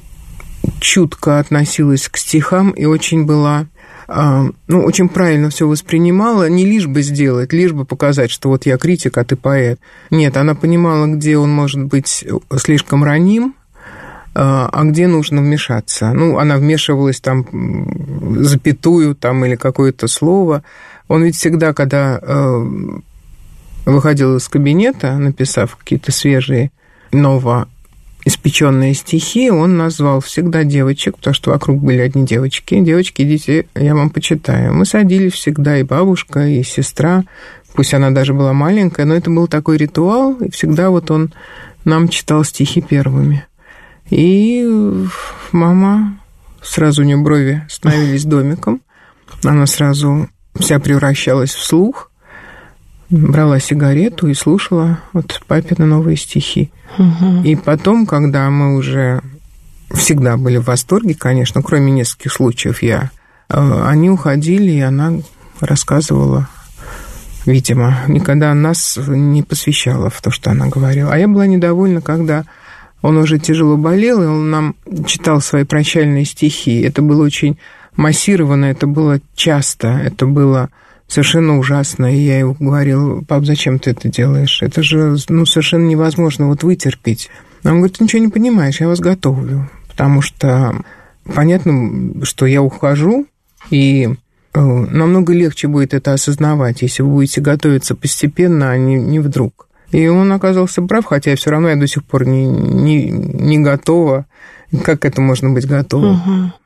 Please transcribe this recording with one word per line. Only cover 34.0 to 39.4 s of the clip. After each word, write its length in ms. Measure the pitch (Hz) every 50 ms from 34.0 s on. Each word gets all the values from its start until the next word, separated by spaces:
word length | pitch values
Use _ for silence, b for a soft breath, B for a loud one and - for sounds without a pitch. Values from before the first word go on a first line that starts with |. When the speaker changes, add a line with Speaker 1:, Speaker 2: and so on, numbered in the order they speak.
| 147 151
Speaker 1:
почитаю». 640 | - - - - 165 151 - - 127 120 120 - -
Мы 100 | 156 196
садились 480 | - - 214 208 180 185 190 190 185 180
всегда, 440 | - - - 151 151 143 147 147 139
и 40 |
бабушка, 640 | 131 135 131 151 185 196 185 175 - - - 135 143 147
и 140 | 147 123
сестра, 640 | 127 - - - 139 - - - 143 165 180 185 185 B B B B B B B B B -
пусть 200 | - 139 - -
она 160 | 135 139 135
даже 220 | 135 135 135 143 139
была 180 | 139 139 135
маленькая, 520 | 135 139 143 160 202 214 196 175 165 - 147
но 80 | 147 160
это 160 | 175 170 175
был 160 | 165 165